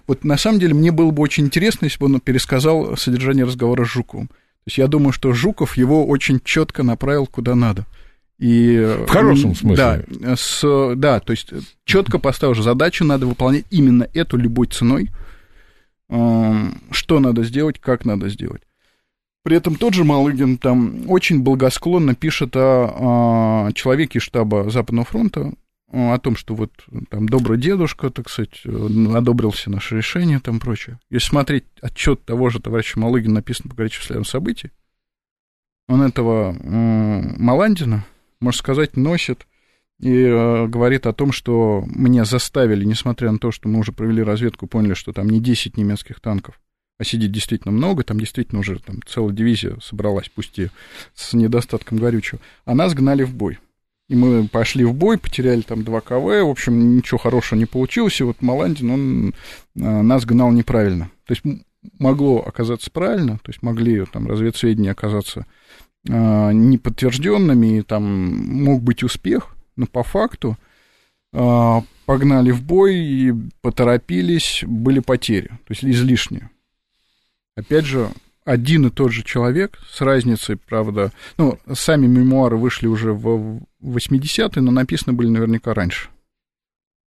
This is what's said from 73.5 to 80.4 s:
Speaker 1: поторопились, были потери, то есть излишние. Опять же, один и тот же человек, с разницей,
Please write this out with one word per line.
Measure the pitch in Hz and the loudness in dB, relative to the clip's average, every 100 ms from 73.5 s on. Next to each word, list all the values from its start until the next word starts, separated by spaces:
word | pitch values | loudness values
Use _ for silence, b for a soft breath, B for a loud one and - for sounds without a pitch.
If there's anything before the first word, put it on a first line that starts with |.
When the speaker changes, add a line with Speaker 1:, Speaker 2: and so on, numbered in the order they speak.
| - | -8
Speaker 1:
поторопились, | 123 - 120 123 - 175 180 170 - - 87 | -6 0 2 2 0 -2 0 0 -2 -6 -6
были | 113 120 135 | -2 2 2
потери, | 127 127 - 104 - | 2 -2 0 -2 -4
то | 113 - | -12 -14
есть | 107 | -6
излишние. | 135 120 127 123 - - - _ _ _ _ _ _ _ _ _ _ - | 0 2 2 2 -2 -10 -14 _ _ _ _ _ _ _ _ _ _ -16
Опять | 107 151 151 | 0 0 2
же, | 135 107 - _ _ | -2 -4 -6 _ _
один | - 127 120 160 131 | -2 0 2 4 2
и | |
тот | - 135 | 2 0
же | 113 | 0
человек, | - 123 120 139 196 - - | -4 -2 0 0 -2 -6 -18
с | - | -4
разницей, | 135 135 120 110 | 2 2 2 0